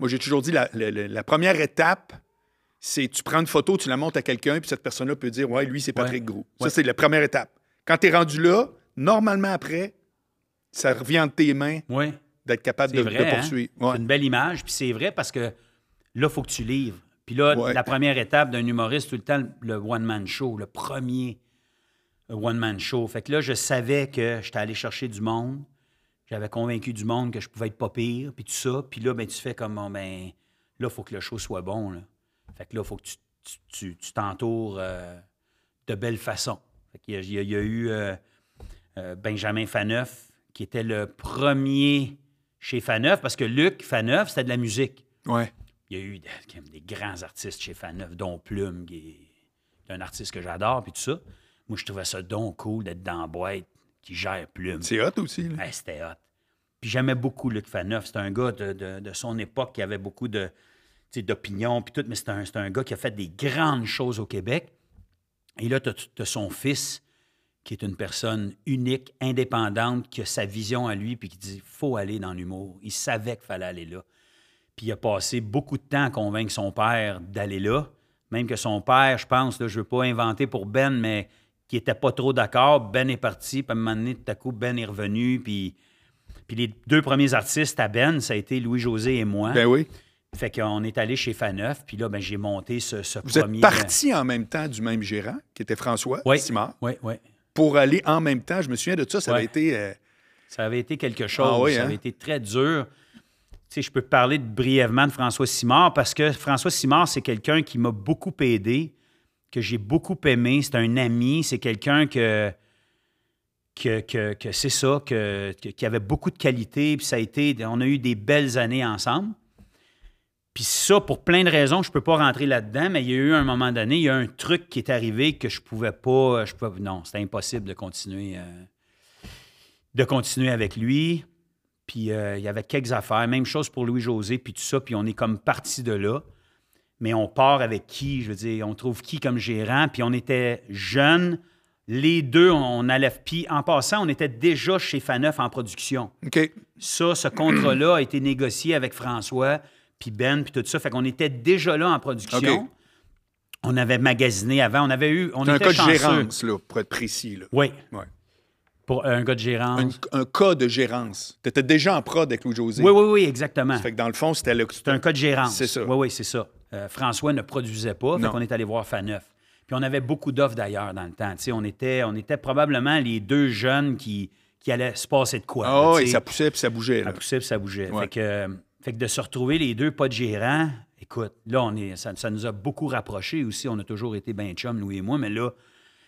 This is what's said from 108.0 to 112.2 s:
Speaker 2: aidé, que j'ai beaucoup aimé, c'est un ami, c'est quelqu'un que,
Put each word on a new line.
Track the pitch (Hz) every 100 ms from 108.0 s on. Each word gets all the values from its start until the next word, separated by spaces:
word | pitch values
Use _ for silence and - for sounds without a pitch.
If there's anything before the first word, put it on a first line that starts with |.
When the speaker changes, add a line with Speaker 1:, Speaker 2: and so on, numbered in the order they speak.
| 101 156 190 -
Speaker 2:
aidé, | 131 110 104 127 160 _ _ _ _ _ _
que | 127
j'ai | 101 117
beaucoup | 101 160 - 190
aimé, | 151 120 120 143
c'est | 139 120
un | 113 123
ami, | 123 120 123 156
c'est | 151 123
quelqu'un | 123 110 143 143 147
que, | 127